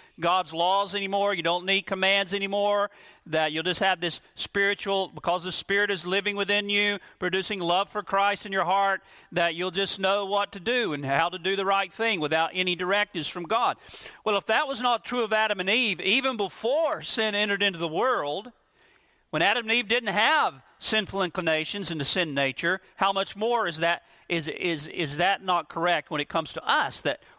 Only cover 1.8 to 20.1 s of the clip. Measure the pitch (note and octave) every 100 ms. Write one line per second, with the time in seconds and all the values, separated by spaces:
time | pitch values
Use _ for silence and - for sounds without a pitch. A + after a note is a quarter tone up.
1.8 | - F#3+ F#3+ G3 F#3 G3+ G3 G3+ G#3 G3+
2.8 | G3+ - - - - D#3 D#3 D#3 E3+ E3+
3.8 | F#3+ F3 E3+ - _ - - G3+ G3 G3+
4.8 | G3+ G3 F#3 D3+ - F3+ F3 - - G3+
5.8 | G3+ F#3 F3 G3 G3 G3+ G3 G#3 G3+ G#3
6.8 | G#3 G3+ - - F3+ F#3+ F#3 G3 E3+ F3+
7.8 | G3+ G#3+ F3+ G3 G3+ G3+ G3+ F#3+ E3+ G3
8.8 | G3 F#3+ - - - E3+ E3+ E3 F#3 F3
9.8 | G3 G3 F#3+ G3+ G3 G3+ G3 G3 F3+ B3
10.8 | G3+ D3 C3+ C#3 F3 F3 F3+ G3 F#3+ G3
11.8 | F#3+ - A3+ F#3+ D3 D#3+ E3 F#3 F#3 F3
12.8 | F#3 G3+ G#3 F3 D3 F3+ D#3+ A3+ G#3 -
13.8 | - - - - G#3+ G3+ - A#3 C#4+ A#3
14.8 | B3 A#3 - A#3+ G#3+ G#3+ G#3+ G3 F#3 A#3+
15.8 | A3+ E3 F#3+ B3 C4 A3 F#3+ - A#3 D4+
16.8 | D4+ E3+ D3+ - A3 G#3 G#3 G3 G3+ E3+
17.8 | E3 E3 B3+ A3 C#3+ E3+ A#3 - _ _
18.8 | _ _ _ _ - D3+ F#3 A#3+ A3 A#3+
19.8 | G3+ A#3+ A3+